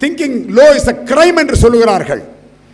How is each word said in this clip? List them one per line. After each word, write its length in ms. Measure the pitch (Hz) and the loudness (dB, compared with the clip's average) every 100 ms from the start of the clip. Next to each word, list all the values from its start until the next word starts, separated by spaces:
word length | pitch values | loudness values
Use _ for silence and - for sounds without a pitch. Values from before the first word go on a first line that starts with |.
Thinking 460 | 294 - 294 240 185 | -6 -4 -6 -6 -2
low 280 | 208 302 | 2 4
is 140 | 277 - | 4 0
a 60 | - | -6
crime 320 | - 269 349 349 | -4 0 2 2
என்று 200 | 294 247 | 0 0
சொல்லுகிறார்கள். 600 | 233 233 226 190 147 131 - - _ _ _ | 2 2 2 0 -4 -8 -10 -20 _ _ _